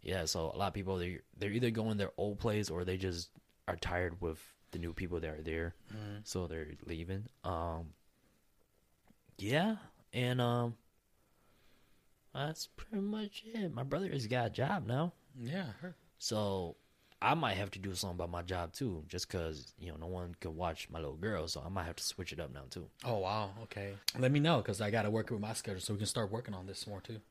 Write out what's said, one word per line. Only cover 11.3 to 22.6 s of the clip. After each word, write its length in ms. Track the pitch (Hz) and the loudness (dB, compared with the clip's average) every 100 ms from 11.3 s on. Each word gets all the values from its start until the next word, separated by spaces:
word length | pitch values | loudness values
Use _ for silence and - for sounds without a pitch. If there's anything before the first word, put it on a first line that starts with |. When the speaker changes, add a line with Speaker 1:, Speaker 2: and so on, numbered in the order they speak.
| _ _ - - - - - _ _ _ | _ _ -20 -20 -20 -20 -20 _ _ _
Speaker 1:
that's 340 | 135 147 160 - - | -2 -2 -2 -8 -10
pretty 260 | - 220 | -4 -2
much 400 | 196 214 208 - 220 | 0 0 -2 -8 -8
it. 200 | 226 190 | -2 -2
My 100 | 113 | -2
brother 260 | 135 139 190 | 0 0 0
has 180 | 151 110 | 0 2
got 200 | 123 113 | 2 2
a 20 | |
job 360 | - 131 196 113 | 2 2 2 2
now. 260 | 123 170 - - 131 | 2 2 -2 -18 -8
Speaker 2:
Yeah, 260 | 120 175 165 | -4 -4 -4
I 140 | 101 | -6
heard. 120 | 180 170 - _ | -10 -12 -20 _
Speaker 1:
So 560 | - 107 101 95 85 - _ _ _ - | 0 2 4 2 0 -6 _ _ _ 0
I 120 | 113 | 4
might 220 | 156 135 95 | 4 4 2
have 140 | 101 | 0
to 80 | 98 | -2
do 140 | 95 90 | -4 -2
something 200 | 98 87 | -2 -2
about 140 | 85 | -2
my 120 | 85 | -2
job, 280 | 85 90 82 | -2 -2 -2
too, 300 | - 131 85 78 | -2 -2 -2 -4
just 200 | 87 - | -6 -2
'cause, 440 | 92 82 78 64 - | -2 -2 -4 -10 -12
you 100 | 90 | -10
know, 60 | 78 | -6
no 100 | 82 | -4
one 280 | 92 90 87 | -4 -4 -6
can 160 | 90 80 | -6 0
watch 340 | 87 80 - | 0 0 -6
my 100 | 82 | -4
little 160 | 73 76 | -4 -2
girl, 320 | 98 98 80 | 0 0 -2
so 140 | - 73 | -4 -2
I 40 | |
might 160 | 95 85 | -2 -2
have 100 | 85 | -2
to 60 | |
switch 280 | - - 90 | -4 -4 -6
it 80 | 76 | -4
up 140 | 78 | -6
now, 100 | 65 | -6